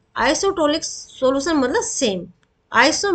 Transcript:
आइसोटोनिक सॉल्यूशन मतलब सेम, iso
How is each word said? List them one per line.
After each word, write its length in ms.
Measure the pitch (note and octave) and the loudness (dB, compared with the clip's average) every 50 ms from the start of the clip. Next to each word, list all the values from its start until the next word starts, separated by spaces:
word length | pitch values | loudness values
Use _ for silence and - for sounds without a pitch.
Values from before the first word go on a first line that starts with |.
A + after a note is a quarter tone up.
| _ _ - | _ _ -4
आइसोटोनिक 680 | - A3+ C4 D#4 - - G4 F4+ - D#4 D4 D4 D#4+ D#4+ | 0 0 0 2 2 0 0 0 2 2 0 0 -2 -4
सॉल्यूशन 720 | - - - - - - - C4 B3+ C4+ C#4 C4+ F4+ E4 | -8 -12 -14 -16 -18 -6 -2 0 0 2 0 0 0 0
मतलब 260 | D4 C4 B3 - A#4 - | 2 2 2 0 -2 -2
सेम, 420 | - - - - A3 F#3+ F#3 E3+ - - _ _ _ _ _ _ _ | -4 -4 -2 -2 -2 -2 -4 -6 -12 -16 _ _ _ _ _ _ _
iso 400 | - A3 B3 D4 D4+ - - G4+ | 2 4 4 4 2 0 0 0